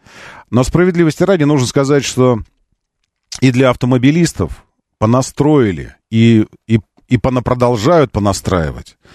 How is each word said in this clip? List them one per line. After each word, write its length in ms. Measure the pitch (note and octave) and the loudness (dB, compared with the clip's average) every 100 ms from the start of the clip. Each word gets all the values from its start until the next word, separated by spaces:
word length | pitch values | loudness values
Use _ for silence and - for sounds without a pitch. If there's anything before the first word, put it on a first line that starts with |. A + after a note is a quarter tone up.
| _ - - - - | _ -20 -20 -20 -4
Но 140 | A#2 | -2
справедливости 580 | B2+ D#3+ F#3 E3+ E3 - | 0 0 0 2 0 0
ради 220 | F3+ F#3+ | 0 2
нужно 240 | D3 D3 A#2+ | 2 0 0
сказать, 360 | C#3 C3+ C#3+ | -2 0 0
что 360 | A#2+ B2 B2+ A2 - _ _ _ _ _ _ _ _ - | -2 0 0 0 -6 _ _ _ _ _ _ _ _ -2
и 120 | C3 | 0
для 180 | B2 C3 | 2 0
автомобилистов 920 | A#2+ B2 B2+ C3 D#3+ E3 - E2 - _ _ _ - | 0 0 0 2 2 -2 -4 -8 -10 _ _ _ -4
понастроили, 960 | A2 B2+ B2+ - D3 D3+ A2 D#2+ A#1+ - _ | 0 0 -2 -2 0 2 0 -2 -10 -18 _
и, 360 | A2+ A#2 A2 - - - | 2 4 4 0 -6 -4
и, 140 | A2+ - _ - | -4 -4 _ -4
и 80 | B2 | -2
понапродолжают 960 | C3+ B2+ - B2 A#2+ A#2+ A#2+ F3 C3+ | -2 -2 -4 -2 0 0 0 2 0
понастраивать 840 | G#2 G2+ - - F#2 D2+ B1 - _ _ | -2 -2 -2 -2 -2 -4 -8 -18 _ _